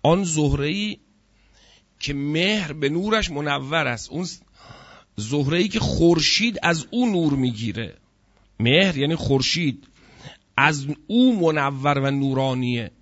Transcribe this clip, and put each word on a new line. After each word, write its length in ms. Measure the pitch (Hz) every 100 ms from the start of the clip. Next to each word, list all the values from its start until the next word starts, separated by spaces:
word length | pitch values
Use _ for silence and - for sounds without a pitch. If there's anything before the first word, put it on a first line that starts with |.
آن 200 | 170 175
زهره‌ای 720 | 185 156 147 143 147 196 208 202 _ _ _ _ _ _ _ _ _ _
که 140 | -
مهر 600 | 143 143 156 185 214 165
به 160 | 151 139
نورش 420 | 160 208 220 175
منور 560 | 147 147 143 135 160 135
است. 220 | 117 -
اون 180 | 156 180 - _ _ - - - - _ -
زهره‌ای 520 | 107 147 139 170 202
که 120 | 220
خورشید 800 | 127 - 170 165 147 - 233 196
از 220 | - 165 -
او 200 | 233 247
نور 220 | 185 156
می‌گیره. 640 | 139 127 107 117 131 107 - _ _ _ _ _ -
مهر 380 | 117 151 196 147
یعنی 180 | 143 165
خورشید، 720 | - 135 127 170 160 117 - _ - - - - _ -
از 300 | 143 147 139 - -
او 320 | 226 254 220
منور 580 | 165 151 139 139 143 143
و 120 | 139
نورانیه. 800 | 139 139 131 135 127 123 120 110 _